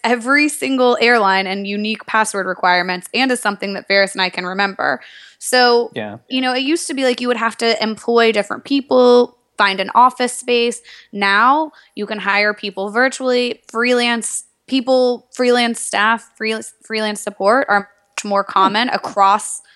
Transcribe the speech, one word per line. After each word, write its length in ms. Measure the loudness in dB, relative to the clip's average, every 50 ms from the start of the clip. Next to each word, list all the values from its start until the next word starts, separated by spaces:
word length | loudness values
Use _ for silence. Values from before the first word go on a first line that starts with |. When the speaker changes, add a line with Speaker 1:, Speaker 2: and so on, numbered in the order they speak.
| -2
Speaker 1:
every 460 | -2 -2 -2 0 0 2 2 2 0
single 500 | -2 -4 -4 -4 0 2 2 2 2 2
airline 460 | 2 4 4 4 4 2 2 0 0 -2
and 180 | -4 -6 -6
unique 400 | -6 -6 -4 -4 -4 -6 -6 -8
password 400 | -4 0 0 0 0 -2 -4 -4
requirements 640 | -4 -6 -2 0 2 2 2 0 -2 -4 -6 -8 -6
and 200 | -2 0 0 0
is 80 | 0 -2
something 340 | -2 -4 -4 -4 -6 -8 -8
that 140 | -10 -4 _
Ferris 240 | 2 2 2 0 0
and 80 | -4
I 80 | -4 -4
can 160 | -4 -6 -8
remember. 560 | -6 -2 -2 -2 -2 -2 -2 -2 -2 -2 -4 -6 -18 -20 -20 -20 -20 -20 _
So, 500 | -6 0 2 2 4 4 4 2 0 -2 -6
Speaker 2:
Yeah. 220 | -8 -10 -10 -12 -14 _ _
Speaker 1:
you 120 | -6 -4
know, 120 | -2 -2 -2
it 80 | -2
used 240 | -2 -2 -2 -4 -4 -6
to 40 | -6
be 120 | -2 0
like 140 | 0 0 0
you 80 | -2 -4
would 100 | -2 0
have 200 | -2 -4 -2 -2
to 240 | 0 0 0 0
employ 500 | 0 -4 -4 -6 -4 0 2 4 4 4
different 340 | 2 0 -2 -4 -8 -12 -6
people, 720 | -2 -2 -2 0 2 4 4 6 6 6 6 4 2 -2 _ _ _ _ 0
find 220 | 0 0 2 -2
an 100 | -4 0 4
office 380 | 4 4 4 4 0 -4 -4 -4 -6
space. 420 | -4 -2 0 0 0 0 -2 -6 -12 -20 -20 -20 -20 _
Now 600 | -6 -2 0 2 2 4 4 4 4 2 0 -4 -8 -18 _ _ _
you 100 | -10 -8
can 140 | -8 -8 -6
hire 340 | -4 -2 0 0 0 0 -2
people 380 | -4 -8 -10 -8 -6 -8 -4
virtually, 720 | 0 0 0 0 -2 -2 -2 0 0 0 0 -2 -4 -10 _ -10
freelance 760 | -6 -2 0 2 2 2 2 0 -2 -2 -4 -6 -8 -10 -12 _ _ _ _ -4
people, 600 | -4 -2 0 2 2 4 4 2 0 -2 -6 _ _
freelance 460 | -2 0 2 2 2 2 0 -2 -4
staff, 500 | -8 -10 -4 -2 0 0 0 -2 -4 _ _ _
freelance, 340 | -6 -6 -6 -6 -8 -12 -18 _ _
freelance 360 | -8 -6 -4 -4 -4 -6 -6
support 460 | -8 -10 -8 _ 2 2 2 2 2 2
are 220 | 0 0 0 -4 _ _ _ _ _
much 100 | -12 -6
more 180 | -2 0 0 0
common 460 | 0 2 2 2 4 2 0 0 0
across 720 | -2 -4 -6 -4 0 2 4 4 4 2 -2 -6 -12 -14 -16 _ _